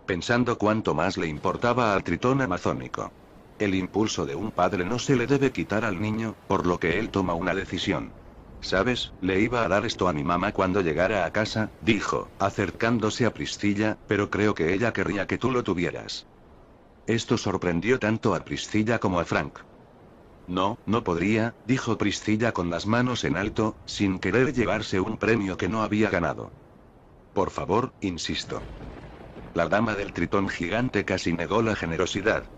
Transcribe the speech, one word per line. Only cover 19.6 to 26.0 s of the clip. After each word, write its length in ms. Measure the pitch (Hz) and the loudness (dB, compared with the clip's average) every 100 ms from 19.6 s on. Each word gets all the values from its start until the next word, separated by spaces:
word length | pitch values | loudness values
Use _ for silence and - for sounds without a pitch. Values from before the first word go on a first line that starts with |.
| - - - - - - - - - | -20 -20 -20 -20 -20 -20 -20 -20 -6
"No, 280 | 90 98 120 - | 0 0 0 -2
no 180 | 113 | 0
podría", 480 | 104 82 95 110 113 - | 0 0 2 2 0 -4
dijo 340 | 104 131 - 104 | -2 0 0 0
Priscilla 540 | 104 - - 107 117 | 0 -2 0 0 0
con 180 | 98 87 | 0 -2
las 160 | 85 95 | -2 0
manos 380 | 117 123 117 | 2 2 0
en 140 | 78 85 | 0 0
alto, 380 | 104 - 107 107 - | -2 0 -2 -2 -8
sin 340 | - 101 92 | 0 0 2
querer 340 | 95 107 131 | 2 2 2
llevarse 460 | 123 107 104 107 98 | 2 0 0 0 0
un 180 | 95 107 | 0 0
premio 400 | 104 113 98 85 | 2 2 0 -2
que 100 | 92 | -2
no 160 | 110 | -2
había 260 | 104 107 | 0 2